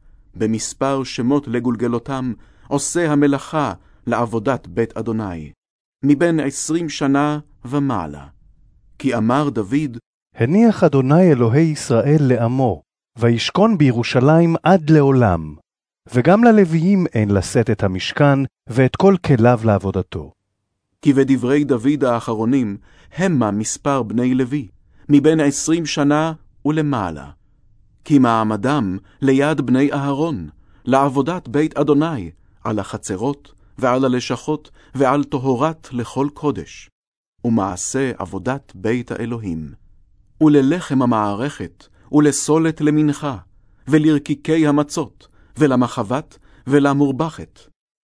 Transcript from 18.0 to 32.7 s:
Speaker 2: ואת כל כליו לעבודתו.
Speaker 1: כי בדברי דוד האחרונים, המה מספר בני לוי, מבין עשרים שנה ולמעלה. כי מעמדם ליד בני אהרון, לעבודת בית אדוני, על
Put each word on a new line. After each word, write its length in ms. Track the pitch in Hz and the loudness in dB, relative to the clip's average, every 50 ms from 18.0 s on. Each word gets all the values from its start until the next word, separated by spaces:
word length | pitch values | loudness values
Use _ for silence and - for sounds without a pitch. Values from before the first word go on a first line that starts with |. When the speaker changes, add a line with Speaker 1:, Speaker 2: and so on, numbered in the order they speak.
| - - - - 147 143 139 135 135 127 _ _ _ - | -8 -6 -2 2 2 4 4 2 0 -4 _ _ _ -6
Speaker 2:
ואת 280 | 113 127 131 131 - | 0 0 0 2 2
כל 200 | - 196 196 196 180 - | 2 4 4 4 2 2
כליו 360 | - 139 110 113 120 127 110 113 | 2 2 4 4 4 4 2 2
לעבודתו. 680 | 113 104 95 - 98 92 95 90 - - 85 76 69 - _ _ _ _ _ _ _ _ _ _ _ _ _ | 0 0 0 0 -2 -4 -4 -6 -6 -10 -14 -14 -14 -20 _ _ _ _ _ _ _ _ _ _ _ _ _
Speaker 1:
כי 100 | - 151 | 0 2
בדברי 520 | 135 135 135 131 135 123 113 123 139 147 147 | 4 4 4 2 2 0 0 0 0 0 2
דוד 400 | 135 139 117 107 139 151 139 139 | 0 -2 0 0 0 0 0 0
האחרונים, 720 | 123 117 117 - - 117 107 110 113 135 139 120 104 98 - _ _ _ _ _ _ - | 0 0 -2 -2 -4 -4 -2 0 0 0 0 0 -2 -6 -10 _ _ _ _ _ _ -6
המה 340 | - 185 196 170 127 117 104 | -4 -2 0 0 0 0 0
מספר 520 | 101 104 110 - - - - 143 139 135 | -2 -4 -4 -6 -8 -6 -4 -2 -2 -2
בני 320 | 117 104 104 117 123 127 127 | -2 -2 -2 -2 0 0 0
לוי, 340 | 127 131 117 143 151 127 95 _ _ _ _ _ - - - | 0 -2 -2 -4 -6 -8 -8 _ _ _ _ _ -12 -2 2
מבין 320 | 143 143 131 156 160 160 | 2 4 4 4 2 4
עשרים 460 | 147 143 139 - - 156 160 170 165 | 2 0 -2 -2 -2 -2 -2 -2 -2
שנה 460 | 143 - 160 143 143 147 151 160 165 160 - - _ _ _ - | -4 -4 -2 0 2 2 0 0 -2 -6 -8 -16 _ _ _ -4
ולמעלה. 640 | 143 156 160 151 147 139 117 98 87 78 71 67 73 - _ _ _ _ _ _ _ _ _ _ _ _ _ - | -2 -2 0 -2 -2 -2 -4 -4 -6 -8 -10 -14 -18 -20 _ _ _ _ _ _ _ _ _ _ _ _ _ -2
כי 140 | - 151 139 | 2 4 4
מעמדם 800 | 127 120 113 113 110 107 110 104 98 127 147 147 113 95 92 98 - _ _ - | 4 4 2 2 0 -2 -2 -2 -2 -2 -2 -2 -2 -4 -6 -8 -10 _ _ -4
ליד 400 | 135 135 131 135 139 151 160 139 | 0 2 2 2 2 0 0 -2
בני 320 | 139 123 123 127 143 139 | 0 0 2 2 2 0
אהרון, 560 | - 147 139 143 139 135 156 170 147 95 80 73 - _ _ _ _ _ - | 0 -2 -4 -4 -4 -4 -4 -4 -4 -8 -10 -12 -16 _ _ _ _ _ -4
לעבודת 640 | 120 127 135 135 143 127 139 135 135 175 180 - 127 | 0 0 2 2 2 0 0 -2 -2 -4 -8 -8 -6
בית 300 | 107 143 156 156 - - | -2 -2 -2 -2 -2 -2
אדוני, 520 | 147 147 147 143 156 165 160 117 87 82 - _ _ _ _ _ - | 0 0 2 0 0 -2 -4 -8 -10 -12 -14 _ _ _ _ _ -8
על 140 | 107 | -6